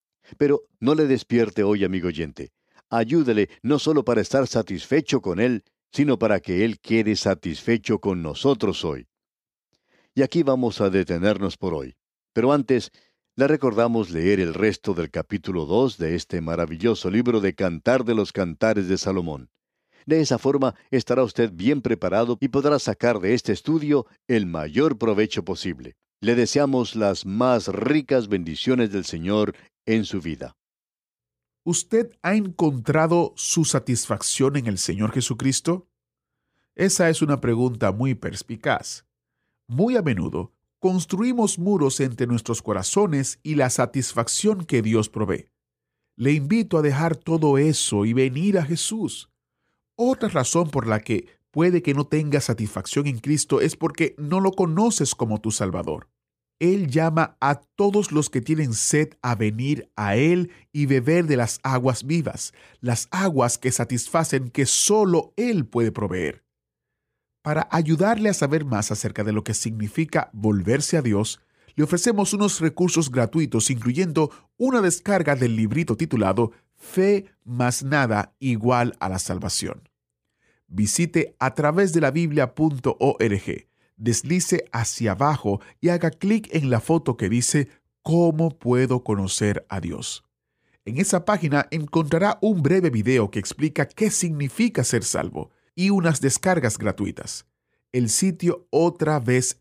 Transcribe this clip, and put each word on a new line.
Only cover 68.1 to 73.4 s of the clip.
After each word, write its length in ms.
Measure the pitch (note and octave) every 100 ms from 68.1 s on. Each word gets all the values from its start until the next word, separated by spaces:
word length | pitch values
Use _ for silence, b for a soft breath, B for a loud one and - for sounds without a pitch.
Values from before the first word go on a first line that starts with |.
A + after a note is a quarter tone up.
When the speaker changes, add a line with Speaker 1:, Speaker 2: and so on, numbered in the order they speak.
| A3+ G#3+
Speaker 2:
a 40 |
saber 300 | F#3 C#3+ D#3+
más 260 | C#3+ G#2+ G#2
acerca 320 | G#2 G#2 -
de 80 | G#2
lo 120 | G#2+
que 80 | G#2+
significa 760 | G#2+ A#2 A2 G#2+ - D#3+ D#3+ -
volverse 640 | G#2+ A2 G#2 F2+ C3+ - E3
a 60 |
Dios, 380 | B2 G2+ A2+ - b b b
le 100 | b
ofrecemos 480 | D3+ F3 A#3+ G#3 G3
unos 280 | G3+ G3+ -
recursos 500 | D#3+ D#3 F3+ D#3+ C#3+
gratuitos, 580 | B2+ A#2 E3